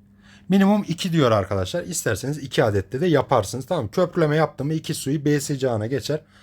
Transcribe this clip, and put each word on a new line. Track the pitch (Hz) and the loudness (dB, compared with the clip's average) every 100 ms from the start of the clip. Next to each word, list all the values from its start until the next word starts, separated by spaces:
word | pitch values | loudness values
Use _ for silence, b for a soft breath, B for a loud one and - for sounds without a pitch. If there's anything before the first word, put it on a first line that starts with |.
| _ B B B - | _ B B B 0
Minimum | 196 196 208 - | 4 4 4 0
iki | 165 185 | -6 -2
diyor | 165 123 | 2 4
arkadaşlar. | 107 92 101 92 175 | 4 2 -2 -2 -4
İsterseniz | 175 165 123 107 131 147 | -6 -4 -4 -2 -4 -6
iki | 135 - | -4 0
adette | 120 101 - 131 | 2 2 -2 -2
de | 180 | 2
yaparsınız. | 139 - 127 101 123 - | 2 4 2 0 -6 -4
Tamam | 175 | -4
mı? | 107 | -2
Köprüleme | - 175 180 156 151 | 0 0 2 2 2
yaptım | 151 - 139 | 0 -2 -4
mı | |
iki | 160 - | -4 -6
SUİ | 156 131 156 143 | -6 -4 -2 0
B | 147 | 0
S | 143 139 | -2 -2
C | 131 | -2
ağına | 110 110 | -2 -2
geçer. | 135 - 151 b b | -4 -4 -6 b b